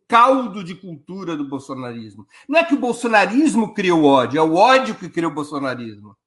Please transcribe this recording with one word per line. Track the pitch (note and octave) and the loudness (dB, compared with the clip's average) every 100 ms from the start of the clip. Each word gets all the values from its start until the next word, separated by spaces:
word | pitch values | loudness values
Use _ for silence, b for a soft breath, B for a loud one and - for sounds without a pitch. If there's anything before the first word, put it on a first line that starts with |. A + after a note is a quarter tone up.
| - | 2
caldo | A#3 B3+ C4+ A#3+ G3 | 4 6 4 -2 -8
de | E3+ | -12
cultura | F#3 F#3+ D3 - F#3+ E3+ D#3 | -14 -16 -16 -14 -12 -8 -6
do | C#3 | -6
bolsonarismo. | C3+ C3+ C3 B2 A#2 A2 G2+ - b b | -8 -10 -12 -10 -12 -14 -20 -20 b b
Não | D#4+ | -2
é | |
que | A3+ | 0
o | C4+ | -2
bolsonarismo | A#3+ A#3 A#3 G#3+ F#3 B3 D#4 G#3 G#3 - | -4 -6 0 2 2 2 2 0 -2 -2
criou | F#3 E3 | 0 4
o | D3 | 4
ódio, | C3+ A#2+ D3 | 4 2 0
é | |
o | D#3+ E3+ | 2 4
ódio | A#3 C4 A3 - | 4 4 0 -8
que | E3+ | -10
criou | E3+ E3 | -6 -6
o | D3 | -6
bolsonarismo. | D3 D3 C3+ B2 A2+ G2+ G#2 _ | -8 -6 -6 -8 -10 -16 -20 _